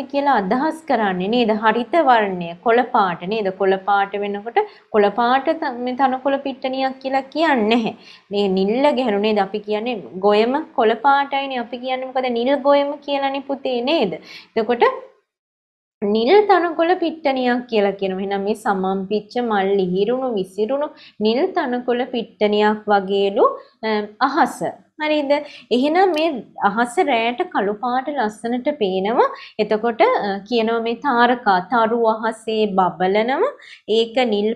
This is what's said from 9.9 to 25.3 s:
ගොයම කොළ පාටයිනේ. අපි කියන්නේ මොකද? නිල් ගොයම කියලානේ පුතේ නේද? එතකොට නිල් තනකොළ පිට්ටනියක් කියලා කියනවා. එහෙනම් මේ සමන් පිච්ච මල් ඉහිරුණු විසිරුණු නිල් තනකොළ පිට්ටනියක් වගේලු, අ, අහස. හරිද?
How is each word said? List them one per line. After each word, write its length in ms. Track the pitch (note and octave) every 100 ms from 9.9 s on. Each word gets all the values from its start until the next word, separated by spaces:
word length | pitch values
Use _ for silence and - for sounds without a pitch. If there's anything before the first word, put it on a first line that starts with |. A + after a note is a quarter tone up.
| A3 B2+ F#3
ගොයම 340 | G3+ G#3 A#3 C#4 D#4+
කොළ 220 | - A3 A3+
පාටයිනේ. 640 | C#4+ C#4 C4+ C#4 C#4 C4
අපි 160 | A#3 B3
කියන්නේ 320 | C4 B3+ C4
මොකද? 220 | C4 B3+
නිල් 200 | A#3 A#3+ C#4+
ගොයම 340 | C#4+ C#4+ C#4+ C#4+
කියලානේ 500 | - C#4 C4+ C#4 C4+
පුතේ 320 | C#4 C4+ A#3+
නේද? 360 | B3 E4 G3+ D#3+ - - - -
එතකොට 280 | A3 A#3+ B4+ - - _ _ _ _ _ _ _ _ -
නිල් 300 | G3+ G#3+ A#3+ G#4 G#4
තනකොළ 440 | F4+ E4+ D#4 E4 F4+
පිට්ටනියක් 720 | E4 D#4 C#4+ C4 B3 B3 B3
කියලා 300 | A3 G3+ G3
කියනවා. 240 | F#3+ F#3
එහෙනම් 200 | G3 G3
මේ 120 | G3 G3+
සමන් 460 | A#3 G3 F#3+ G3 F#3+
පිච්ච 260 | G#3 G#3 B3
මල් 280 | A#3+ G#3 F#3+ G3
ඉහිරුණු 500 | F3+ F#3 G3+ B3+ C4
විසිරුණු 540 | G#3+ F#3+ - A3 C#4 D4+ - - -
නිල් 220 | G#3+ A#3+ F4
තනකොළ 480 | F4+ C#4+ B3 B3 A#3+ A#3+
පිට්ටනියක් 640 | A#3+ A#3 - G#3 G#3 G#3 G#3+ G#3
වගේලු, 580 | G3+ F#3+ G3 G3 G#3 C5+ C5+ - -
අ, 100 | A3 G#3+ G#3 -
අහස. 380 | C#4 D4 C4+ - D#3+ - _ -
හරිද? 340 | D4+ D4+ C#4